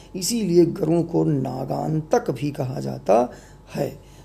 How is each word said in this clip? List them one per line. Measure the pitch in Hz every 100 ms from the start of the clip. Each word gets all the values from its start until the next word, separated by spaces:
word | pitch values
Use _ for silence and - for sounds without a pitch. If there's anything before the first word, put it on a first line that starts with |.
| - 185
इसीलिए | 180 233 196 175 165
गरुड़ | - 156 170
को | 165 170
नागांतक | 160 147 135 131 139 139 147 156 156 247 -
भी | 131 147
कहा | - 131 139
जाता | 135 131 - 117 - - - - - 151
है। | 143 - - -